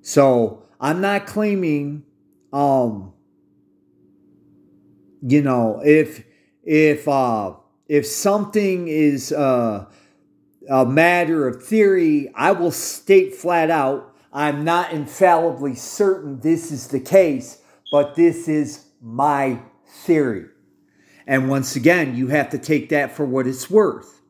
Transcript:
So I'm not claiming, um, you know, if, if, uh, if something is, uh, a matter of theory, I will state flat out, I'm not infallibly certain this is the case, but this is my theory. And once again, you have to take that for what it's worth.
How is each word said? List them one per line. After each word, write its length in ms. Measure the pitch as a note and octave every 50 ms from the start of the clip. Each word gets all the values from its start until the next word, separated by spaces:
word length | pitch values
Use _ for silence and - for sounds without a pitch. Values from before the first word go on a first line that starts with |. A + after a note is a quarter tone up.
So 640 | _ - - D3+ C#3 C3+ B2+ A#2+ A#2 G#2+ G#2 - _ _ _ _
I'm 200 | - C#3 D#3 F3+
not 260 | F#3+ G3+ G3+ G3 G3
claiming, 760 | - - G#3 G#3+ G#3 G3+ G3 F3+ D#3+ D3+ D3 C#3+ C#3+ D3 D3+ C#3+ _ _ _ _ _ _ _ _ _ -
um, 600 | C#3 C#3+ C#3+ C3+ C3+ B2 A#2 G#2+ G2+ F#2+ F#2+ - _ _ _ _ _ _ _ _ _ _ _ _ _ _ _ _ _ _ _ _ _ _ _ _ _ _ _ _ _ _ _ _ _ _ _ _ _ _ _ _ _ -
you 200 | B2+ C3 D3+ C#3+
know, 400 | C#3 C3 B2 A#2 A2+ G#2+ - -
if, 400 | D3+ D3+ D#3 D3+ D3+ - - - _ _ _ _ _ _ _ _
if, 420 | E3 D#3 D3+ D#3 D3+ D3 D3 D3+
uh, 480 | D3+ C#3+ C3+ C3 B2 A2+ A2 G#2 F#2 F2+ - _ _ _ _ _
if 200 | _ D3+ D3 C#3+
something 840 | - - - - G3 - G#3 G#3 - - G#3+ G#3 G3 F#3 F3+ F3 E3+
is, 420 | D#3 D#3 D#3 D3 C#3+ C3 - -
uh, 560 | D#3 D3 C#3+ C3+ C3 B2 A#2 A2+ G#2+ G2+ G2 - _ _ _ _ _ _ _ _ _ _ _ _ _ _ - -
a 160 | C3+ C3 C3
matter 600 | A#2+ C3 D3+ D#3+ E3+ F3 F3 F3 D#3 E3 D#3+ C#3+
of 160 | B2+ A#2+ - -
theory, 680 | - G#3+ A3 G#3 G3 F#3+ F#3 E3+ D#3 D3+ D3 C#3 - -
I 160 | - C3+ E3+
will 220 | G#3 A#3+ E4+ E3+ -
state 640 | - - - - - _ - G3 F#3+ F#3 F#3+ -
flat 340 | - - F3+ F3 E3+ D#3+ D#3+
out, 440 | E3 D#3 C#3 C3+ C#3 C#3 - - _ _ _ _ -
I'm 320 | C#3 D3 D3+ C#3+ C#3+ D3+
not 280 | D#3+ E3+ F3 F3 - E3+
infallibly 800 | D3+ C#3+ B2+ - - G3 F3+ F3 D#3+ E3 E3+ - B2+ C#3 C#3+ B2
certain 680 | A#2 - - - - G#3 G3 F#3 E3+ D3+ D3 C#3 B2+
this 300 | A2+ D#3 E3 D#3+ E3 -
is 180 | D#3 B2+ - -
the 120 | - C#3
case, 640 | C3 - F#3 G3 F#3+ E3 C#3+ B2+ C3 - - _ _ _ _ _ _ -
but 260 | - C#3+ C#3+ C#3+ -
this 320 | E3 E3+ E3+ D#3+ E3 - D#3+
is 360 | D#3 D3+ D3 B2+ - - _ _ _ _
my 600 | A#2+ A2+ A2+ B2 C#3 D3+ D3 C#3 C#3 C3+ B2 A2+ - - _ _ _
theory. 580 | _ _ - - - E3+ D#3 C#3+ B2+ A2 F#2+ D#2+ - _ _ _ _ _ _ _ _ _ _ _ _ _ _ _
And 220 | - C3+ C3+ C3 C3
once 260 | C3+ C#3 B2+ - -
again, 420 | C#3 A#2+ D#3+ F3 F3+ D#3+ C#3 B2
you 100 | A#2+ C3 B2
have 220 | C#3+ D3+ C#3 -
to 80 | - C3
take 320 | - - D#3+ C#3+ - -
that 220 | D#3 D3 C#3+ C3 -
for 120 | - D3+
what 220 | C3+ B2+ C3+ C3
it's 240 | B2 C3 C3 - -
worth. 500 | F3 G#3+ G#3 E3 A#2 - - - _ _ _ _